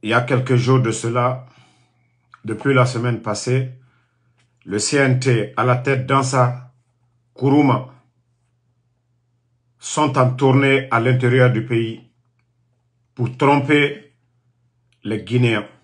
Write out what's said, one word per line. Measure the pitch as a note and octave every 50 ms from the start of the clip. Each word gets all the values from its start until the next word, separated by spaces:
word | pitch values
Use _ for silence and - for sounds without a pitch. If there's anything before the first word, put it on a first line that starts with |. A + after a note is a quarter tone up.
| -
il | -
y | A2+
a | B2
quelques | B2+ - C#3 B2 B2+ - C3
jours | A#2+ A#2+ B2+ C3 C3
de | A2+ A#2
cela, | G#2+ - - - A#2 B2 A#2+ B2+ B2+ B2+ - - _ _ _ _ _ _ _ _ _ _ _ _ _ _ _ _ - _ _
depuis | A2 A2 G#2+ - C#3 C3+
la | C3 B2
semaine | B2 - A#2 A#2 B2 A#2 A2 -
passée, | A2 G#2 - - B2 B2+ C3 C3 - - - _ _ _ _ _ _ _ _ _ _ _ _ _ _ _ _ _
le | - F#2+ G#2
C | - - D3+ C#3+
N | C#3 C3 B2+ B2+
T | - C3+ A#2+ A2 G#2 - - -
à | A#2
la | B2+ B2 B2+
tête | - C#3 C#3 B2 -
d'Ansa | - C#3 C#3 C3 B2+ - C3 B2 A#2+ B2+ - - - _ _ _ _ _ _ _ _ _ _ _ _ _
Kourouma | - B2+ C#3 C3+ D3 D3 C3+ A#2+ - - - - _ _ _ _ _ _ _ _ _ _ _ _ _ _ _ _ _ _ _ _ _ _ _ _ _ _ _ _ _ _ _ _ _ _ _ _ _
sont | - - - - D3+ D3 B2+ D3
en | B2+ B2+
tournée | B2+ B2+ C#3 C3+ C3 C3+ C#3 C3+ C3+ C3+ C3 -
à | - A#2+
l'intérieur | A#2 B2+ B2+ B2 B2 B2 A#2+ C3 B2+ B2
du | G#2+ A2 -
pays | - B2 A2+ A2+ A2+ A2 - - _ _ _ _ _ _ _ _ _ _ _ _ _ _ _ _ _ _ _ _ _ _
pour | - B2 - -
tromper | - C#3+ C#3 D3 D3 B2+ C3+ D3+ D3 C#3+ C#3 C#3+ - - _ _ _ _ _ _ _ _ _ _ _ _ _ _ _ _ _ _ _ _
les | G#2 A2 G#2+ -
Guinéens. | F#2+ A#2 B2 B2 A#2 A2+ G#2 G#2 - - _